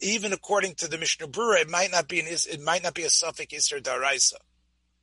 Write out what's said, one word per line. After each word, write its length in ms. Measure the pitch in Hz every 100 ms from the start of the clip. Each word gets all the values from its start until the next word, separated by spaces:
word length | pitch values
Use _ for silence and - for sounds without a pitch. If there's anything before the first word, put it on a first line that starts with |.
even 320 | 190 220 208
according 420 | 190 - 202 190 151
to 140 | 151
the 80 | 165
Mishnah 320 | 156 - 160
Berurah, 320 | 156 233 190
it 80 | 160
might 200 | 175 190
not 200 | 175 170
be 100 | 175
an 80 | 160
is-, 180 | 165 -
it 140 | 156
might 220 | 147 180
not 100 | 175
be 100 | 180
a 60 | 156
suffix 440 | - 165 - 147
Isser 280 | 147 - 143
Daraisa. 540 | 127 127 135 131 - - _ _ _ _ _ _